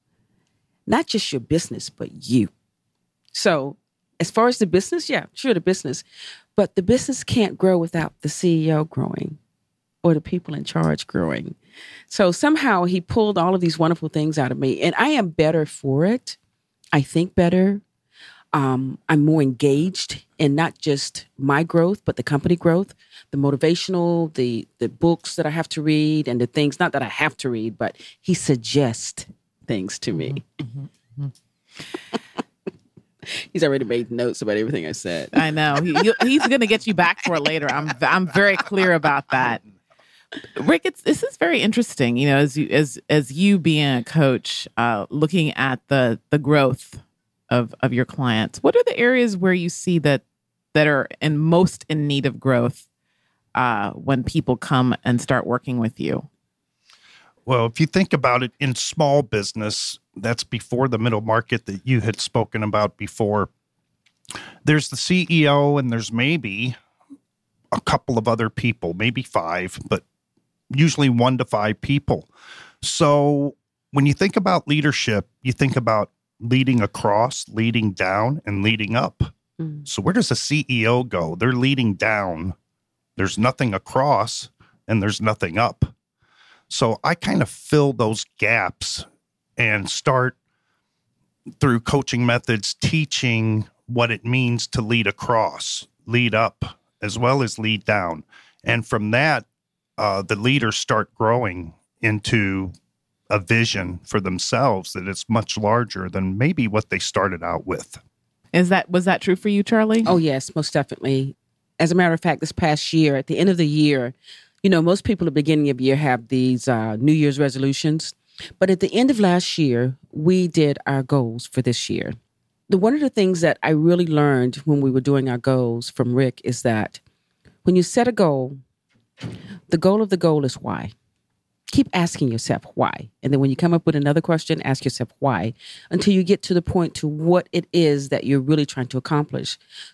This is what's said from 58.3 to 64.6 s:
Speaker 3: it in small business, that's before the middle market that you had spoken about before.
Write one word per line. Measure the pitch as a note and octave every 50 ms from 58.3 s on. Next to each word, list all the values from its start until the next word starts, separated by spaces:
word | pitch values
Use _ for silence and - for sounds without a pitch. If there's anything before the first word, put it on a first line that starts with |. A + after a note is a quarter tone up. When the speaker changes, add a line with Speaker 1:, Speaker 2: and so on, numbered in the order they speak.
| B2 B2+ B2+
Speaker 3:
it | A#2 - -
in | C#3+ C3 B2
small | - - - - E3 D#3 C#3+ C#3+ D3 C3+
business, | G#2+ - G#2 G2 - - A2+ G#2+ G#2+ G#2+ - - - - - _ _ _
that's | - G2 A2+ A#2 - -
before | - - A2 - - B2 A#2+ C3+
the | B2+ A#2+ G#2+
middle | A2+ A#2+ A2+ G#2+
market | A2 A2 A2 A2+ - - B2 A2+ -
that | - G2 F#2+ -
you | B2+ C3 A#2
had | G2 A2+ G2+ -
spoken | - - - B2 A2 - - A2
about | G#2+ G#2 G#2 G#2+ G#2+ G2+ -
before. | - G#2 G2+ - - A2+ G2+ G#2 G#2 - - _ _ _ _ _ _ _ _ _ _ _ _ _ _ _ - - - - - - _